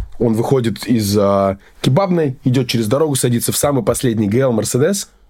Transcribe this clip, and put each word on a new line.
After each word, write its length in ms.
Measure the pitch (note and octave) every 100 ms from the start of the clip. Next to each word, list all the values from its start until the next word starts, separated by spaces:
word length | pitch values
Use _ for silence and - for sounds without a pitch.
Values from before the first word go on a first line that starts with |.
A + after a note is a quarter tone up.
| - -
Он 160 | A#2+
выходит 520 | A2 A#2 C3+ A2+ G2+ -
из, 300 | A#2+ G2+ G#2
а, 400 | G2+ G2 G2 G2 - -
кебабной, 560 | - C#3+ G3 F3 D3+ B2+ B2+
идёт 220 | B2+ B2
через 200 | A#2 G#2+
дорогу, 280 | C3+ D#3 C3+
садится 360 | B2+ A#2+ -
в 60 | -
самый 260 | D3 C3+
последний 440 | G#2+ A#2 C3 A2 G2+
Г 100 | A#2
Л 140 | C3+
Мерседес, 560 | A2 G#2 B2 D3+ G3+ - - -